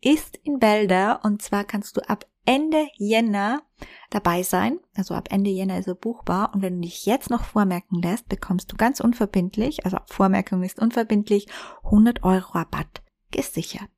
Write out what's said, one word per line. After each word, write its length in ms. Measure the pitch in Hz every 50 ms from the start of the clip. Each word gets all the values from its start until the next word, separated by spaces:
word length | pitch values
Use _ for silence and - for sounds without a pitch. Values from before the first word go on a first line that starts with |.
ist 360 | - 254 302 302 - - -
in 220 | - _ 302 285 262
Bälde 600 | 233 214 208 214 214 190 185 185 190 214 233 -
und 200 | - 214 208 208
zwar 220 | - - - 202 202
kannst 320 | - - 202 202 - -
du 60 | - - -
ab 180 | 208 - - _ _ _ _
Ende 440 | - 254 277 302 311 311 311 302 285 -
Jänner 680 | _ 208 208 220 220 233 226 202 202 196 208 247 294 - _ _ _ - - - - - _
dabei 320 | - 208 - 170 170 175
sein. 360 | 185 - - 180 190 226 285 349 _ _ _
Also 200 | - 190 - 175
ab 140 | 170 - -
Ende 200 | 196 196 196 202
Jänner 280 | 190 185 190 190 185 180
ist 100 | 190 190
er 60 | 180
buchbar 580 | - - 226 233 - - - 175 185 208 - -
und 80 | 196
wenn 120 | 190 185 180
du 40 | 180
dich 240 | 170 170 - - -
jetzt 240 | 196 226 277 - -
noch 140 | 240 233 -
vormerken 580 | - - 214 208 190 180 175 - _ - 170
lässt, 260 | 170 175 190 240 - -
bekommst 420 | - - - - 185 180 - -
du 60 | -
ganz 240 | - 220 240 277 -
unverbindlich, 840 | - 226 240 - 220 196 - 196 180 180 - - 220 269 311 - -
also 140 | - 185 - -
Vormerkung 560 | - - - 196 190 190 190 190 - - 185
ist 160 | 180 185 - -
unverbindlich, 680 | 220 233 - - 226 220 214 208 208 - 208 202 202 - - - - - - -
hundert 400 | - - - 208 220 233 240 -
Euro 300 | - 185 185 185 180 -
Rabatt 500 | - 180 160 _ - 151 151 - _ - - _ _ _ _ _
gesichert. 580 | - - - - - - 165 - - - 202 - _